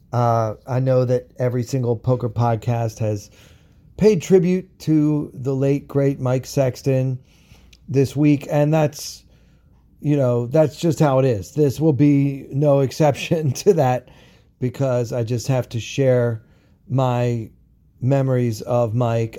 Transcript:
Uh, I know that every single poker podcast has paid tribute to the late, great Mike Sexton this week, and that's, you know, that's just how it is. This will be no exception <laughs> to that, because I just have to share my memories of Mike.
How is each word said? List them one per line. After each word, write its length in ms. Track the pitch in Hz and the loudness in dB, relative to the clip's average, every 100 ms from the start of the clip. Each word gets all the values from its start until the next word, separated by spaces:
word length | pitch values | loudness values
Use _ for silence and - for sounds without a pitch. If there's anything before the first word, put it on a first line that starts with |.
| _ | _
Uh, 440 | 120 120 117 110 - - | 0 2 2 0 -6 -6
I 120 | 127 | -2
know 240 | 131 127 123 | 2 2 2
that 260 | 127 127 - | 0 -4 -4
every 240 | 123 123 | -4 -2
single 320 | 113 135 120 117 | -4 -4 -2 -2
poker 340 | - 123 120 | 0 -2 -2
podcast 680 | 113 120 113 120 117 113 - | -2 0 0 -2 -2 -4 -4
has 320 | 110 104 - - - - _ _ _ - | -4 -4 -8 -20 -20 -20 _ _ _ 2
paid 240 | 208 196 | 4 4
tribute 560 | - 190 175 185 185 _ | 4 4 4 -2 -4 _
to 500 | - 156 151 147 - | 0 2 2 0 -4
the 220 | - 127 135 | -8 -6 0
late, 320 | 139 143 - | 0 0 -2
great 320 | 139 139 139 | 0 0 0
Mike 260 | 127 131 - | -2 -2 -2
Sexton 720 | - 131 - 139 131 131 127 - _ _ - - - - | -2 0 -2 -2 0 0 -4 -10 _ _ -20 -20 -20 -4
this 260 | 131 131 139 | 0 0 2
week, 320 | 147 147 - | 2 2 0
and 200 | 147 147 | 0 2
that's, 540 | 160 151 - - - _ _ _ _ _ _ _ _ | 2 0 -4 -16 -16 _ _ _ _ _ _ _ _
you 140 | 147 147 | -2 0
know, 300 | 127 120 120 | 2 0 0
that's 320 | 156 156 - | 0 0 0
just 180 | 170 147 | -2 2
how 220 | 151 131 | 2 4
it 60 | 135 | 2
is. 260 | 107 90 | 0 -4
This 280 | 147 147 123 | 0 0 2
will 140 | 160 | 0
be 540 | 127 147 139 139 139 - | 4 4 4 2 -4 -8
no 300 | 135 147 139 | -2 2 2
exception 720 | 135 - 151 131 - 170 151 | 2 0 0 0 -2 -2 -2
<laughs> 20 | |
to 180 | - 202 | -2 2
that, 360 | 170 127 127 - - - _ _ - | 2 2 0 -6 -20 -20 _ _ -8
because 560 | 127 - 135 123 117 | -6 -2 -2 0 -2
I 100 | 127 | -4
just 240 | 117 123 - | -4 -4 -2
have 220 | 131 - | -2 -2
to 100 | 117 | -6
share 640 | - - 135 123 120 113 _ _ _ _ - | -8 -2 2 2 2 -2 _ _ _ _ -6
my 640 | 127 131 120 120 120 110 _ _ _ _ - | -2 0 0 -2 -2 -8 _ _ _ _ -6
memories 640 | 123 139 135 127 123 107 | 0 0 2 0 0 -4
of 320 | - 120 117 117 | -4 -2 0 0
Mike. 420 | 120 117 113 | -2 -2 -4